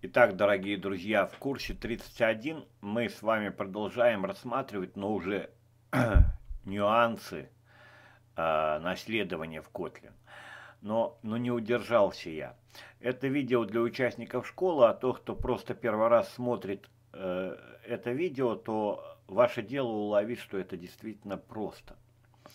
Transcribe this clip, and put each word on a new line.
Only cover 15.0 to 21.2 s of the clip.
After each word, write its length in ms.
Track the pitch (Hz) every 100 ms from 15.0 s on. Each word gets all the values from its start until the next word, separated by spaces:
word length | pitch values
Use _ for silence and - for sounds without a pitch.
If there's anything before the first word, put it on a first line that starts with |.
| 127
кто 200 | 123 -
просто 400 | 107 - 117 -
первый 320 | 117 120 107 113
раз 260 | 117 101
смотрит, 560 | - 123 113 95 98 - _ _
э, 440 | 85 92 90 92 - 60 57
это 280 | - 113 120
видео, 420 | 127 180 135 127
то 640 | 104 - 110 104 - 73 82 -
ваше 360 | 95 120 -
дело 260 | 104 139 123
уловить, 500 | 110 104 104 107 120
что 200 | - 98
это 180 | 92 92
действительно 640 | 87 - 110 104